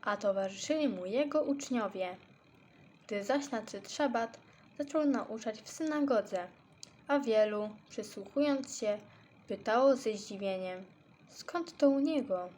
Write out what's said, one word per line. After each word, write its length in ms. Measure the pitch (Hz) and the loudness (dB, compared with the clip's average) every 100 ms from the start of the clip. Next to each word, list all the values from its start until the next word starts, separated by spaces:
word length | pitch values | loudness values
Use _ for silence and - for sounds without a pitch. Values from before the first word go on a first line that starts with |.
a 140 | - 202 | -2 0
towarzyszyli 720 | 208 196 196 196 - 311 294 | 0 2 0 -4 -2 0 0
mu 180 | 185 180 | -2 -2
jego 360 | 226 294 302 | 0 2 0
uczniowie. 720 | 285 277 - 247 208 190 180 185 - - _ - - - - - - | 0 -2 -2 -2 -2 -2 -4 -4 -16 -20 _ -20 -20 -20 -20 -20 -6
Gdy 180 | 208 | -6
zaś 260 | 202 277 277 | 0 0 0
nadszedł 400 | 233 208 202 - | -6 -6 -12 -10
szabat, 480 | - 285 233 226 - - - - - | 0 0 2 -2 -6 -20 -20 -20 -8
zaczął 280 | 285 320 302 | -2 2 2
nauczać 560 | 247 - 220 226 214 | 2 -2 -6 -6 -6
w 60 | - | -12
synagodze, 800 | - 320 302 277 233 196 185 180 - - - - - - | -4 -2 2 4 2 2 -4 -6 -14 -20 -20 -20 -20 0
a 100 | 285 | 0
wielu, 520 | 277 214 214 208 214 208 - | 4 4 4 2 -4 -8 -14
przysłuchując 880 | - 214 - 196 277 294 277 262 - | -10 -10 -10 -4 0 2 2 -2 -4
się, 200 | 208 208 - - - - - | -2 -4 -6 -20 -20 -20 -8
pytało 480 | 196 - 226 269 262 | -6 2 6 6 6
ze 200 | 226 208 | 2 -4
zdziwieniem: 680 | - 196 196 190 185 185 190 - - - - | -8 -6 -4 -2 -4 -8 -12 -20 -20 -20 -20
„Skąd 460 | - - 349 339 - | -18 -8 -6 -8 4
to 140 | 285 | 4
u 80 | 277 | 6
niego? 500 | 285 311 247 185 180 | 2 0 0 -4 -4